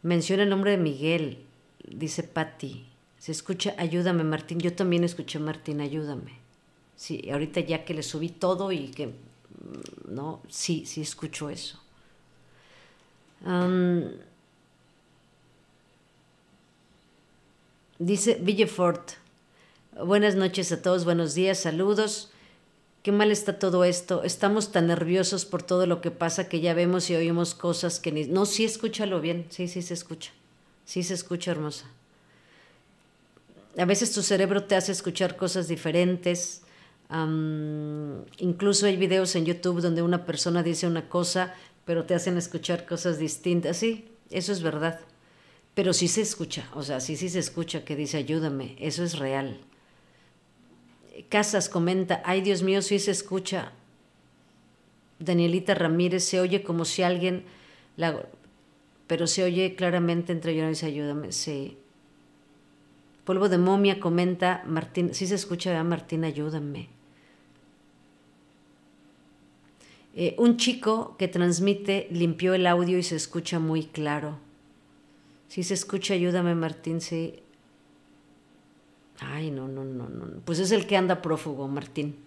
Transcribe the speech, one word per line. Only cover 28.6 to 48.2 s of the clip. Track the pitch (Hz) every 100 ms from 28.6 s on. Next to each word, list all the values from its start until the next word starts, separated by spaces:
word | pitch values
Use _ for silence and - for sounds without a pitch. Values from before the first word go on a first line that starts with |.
escúchalo | 220 220 226 - 208 180
bien. | 156 170 165
Sí, | - 175
sí | 180
se | 175
escucha. | 170 - 165 - - _ _ _ _ -
Sí | 185
se | 180
escucha, | 180 - 175 175
hermosa. | 165 151 147 - - _ _ _ _ _ - - _ _ _ _ _ _ _ _ - - -
A |
veces | 175 202 233
tu | -
cerebro | 175 196 190 202
te | 196
hace | 190 -
escuchar | 190 - 175 180 180
cosas | 185 185 165
diferentes. | 165 160 165 180 180 175 175 - - - - - _ _
Am, | 160 156 156 156 156 151 151 151 151 147 139 - -
incluso | 180 175 202 196 202
hay | 185
videos | 185 185 185 180
en |
YouTube | 160 170 180 175
donde | 170 165
una | 170 175
persona | 175 156 180 175
dice | 170 160 175
una | 165 156
cosa, | 180 170 185 180 - - _
pero | - 170
te | 165
hacen | 175 175 175
escuchar | 175 160 - 175 175
cosas | 170 180 156
distintas. | 156 - 175 175 156 170
Sí, | 226 220 - - _
eso | - 180
es | 196
verdad. | 165 151 160 165 - _ _ _ _ - _
Pero | - 185
sí | 175 170
se | 214
escucha, | 214 - 156 - 120
o | -
sea, | 139 131
sí, | 131 147
sí | 180
se | 175
escucha | - - 165 165
que | - 147
dice, | 143
"Ayúdame", | 156